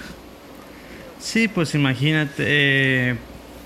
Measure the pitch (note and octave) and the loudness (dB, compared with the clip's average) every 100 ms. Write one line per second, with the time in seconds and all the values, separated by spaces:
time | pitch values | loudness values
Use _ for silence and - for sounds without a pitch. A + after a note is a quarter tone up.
0 | - - - - - - - - - - | -14 -16 -18 -20 -20 -20 -20 -20 -18 -18
1 | - - - A3 A3+ F#3+ D#3+ D3+ C#3 B2 | -18 -12 -2 2 2 2 0 2 2 2
2 | D3 D#3 C#3+ - C#3 D3 C#3 C3+ C3+ C3 | 2 2 0 0 2 4 4 4 4 4
3 | B2+ A#2 - - - - | 2 0 -8 -16 -18 -14